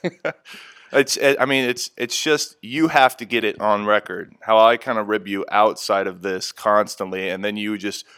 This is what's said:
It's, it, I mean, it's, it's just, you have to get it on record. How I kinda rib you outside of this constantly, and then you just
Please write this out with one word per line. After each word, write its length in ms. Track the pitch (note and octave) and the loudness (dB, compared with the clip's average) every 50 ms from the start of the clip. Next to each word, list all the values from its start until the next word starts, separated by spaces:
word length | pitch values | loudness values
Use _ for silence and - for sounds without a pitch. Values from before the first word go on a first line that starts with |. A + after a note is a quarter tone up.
| - E3+ - _ - D#3 - _ _ - - - - - - - - - | -8 -8 -8 _ -10 -10 -10 _ _ -20 -20 -20 -20 -20 -20 -20 -12 0
It's, 240 | - C#3 C3+ - - | 2 2 2 2 0
it, 200 | - - C#3 C#3 - | 0 2 2 2 2
I 60 | C3 | 0
mean, 220 | C#3 C3+ C3+ B2+ B2 | 0 0 0 0 -2
it's, 220 | B2 B2 - - _ | -2 -4 -6 -12 _
it's 260 | - B2 A#2 - - | -8 -8 -6 -6 -4
just, 340 | - D#3 D3+ D3 - - - _ | 0 0 0 -2 -2 -8 -12 _
you 260 | - A2 B2+ D#3 D#3+ D#3+ | -14 -8 -2 -2 0 2
have 280 | D3+ C#3+ C3 B2+ - | 4 4 4 4 2
to 80 | - A#2+ | -2 -8
get 180 | G2 A#2+ A2+ | -4 -2 -2
it 180 | A2 G#2+ - - | 0 -2 -4 -2
on 260 | G#2 G#2+ G#2 G#2 G#2 | 0 0 0 0 2
record. 500 | G#2 G#2 G#2 - - F#2 F2+ F2 - _ _ | 2 0 0 0 -4 -12 -12 -12 -14 _ _
How 140 | - A2 A2 | -2 2 6
I 200 | A2 A2 A2+ A#2+ | 8 8 6 6
kinda 260 | A#2 - C3+ A#2 A2 | 4 -2 -4 -4 -4
rib 240 | G#2 G2+ G#2+ G#2 F#2 | -2 -2 -2 -2 -2
you 180 | G2 G2 G2 - - | -4 -6 -6 -4 -2
outside 560 | - G#2 G#2+ G#2+ - - - - G2+ G2 G2 | 2 4 4 4 2 -2 -2 -2 0 0 0
of 160 | G2 F2+ F2+ | -4 -6 -6
this 300 | F#2 G2 F#2 F#2 - - | -6 -4 -4 -4 -8 -10
constantly, 760 | - - - G#2+ G#2 G#2+ G#2 F#2+ - - G2 F#2+ F#2 F#2+ F#2+ F#2 | -12 -4 0 2 4 4 2 0 -4 -8 -8 -6 -6 -6 -4 -4
and 160 | F#2 F#2 G2+ | -6 -4 -4
then 120 | G#2 G#2 | -6 -4
you 200 | G#2 G#2 G#2+ G#2+ | -4 -6 -6 -6
just 300 | G2 F#2+ G2+ - - - _ - | -6 -6 -8 -8 -8 -14 _ -20